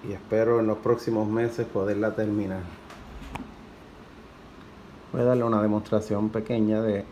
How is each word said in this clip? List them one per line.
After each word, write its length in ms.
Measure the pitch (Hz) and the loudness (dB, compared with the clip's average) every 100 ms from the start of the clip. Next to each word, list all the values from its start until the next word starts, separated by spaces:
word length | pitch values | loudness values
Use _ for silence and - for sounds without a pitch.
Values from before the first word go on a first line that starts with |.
| - | -8
y 40 | |
espero 480 | 95 - 107 113 117 | -10 0 2 4 4
en 60 | 110 | 4
los 120 | 107 | 2
próximos 500 | - 117 - 110 107 | 2 2 2 0 2
meses 380 | 113 120 117 113 | 0 0 -2 -2
poderla 480 | 101 98 101 107 | 0 0 0 0
terminar. 480 | 110 107 104 95 92 90 - - - - - - - - - - - - - - - - - - - - - - - - | 0 0 0 -2 -4 -8 -12 -18 -18 -16 -16 -12 -12 -12 -16 -20 -20 -20 -20 -20 -20 -20 -20 -20 -20 -20 -20 -20 -20 -8
Voy 100 | 123 | 2
a 20 | |
darle 200 | 123 127 | 4 4
una 180 | 117 110 | 4 4
demostración 680 | 107 104 104 107 - 104 107 | 4 2 2 -2 0 0 0
pequeña 500 | 110 110 117 107 110 | -2 -2 2 4 4
de 240 | 110 101 98 | 2 0 -2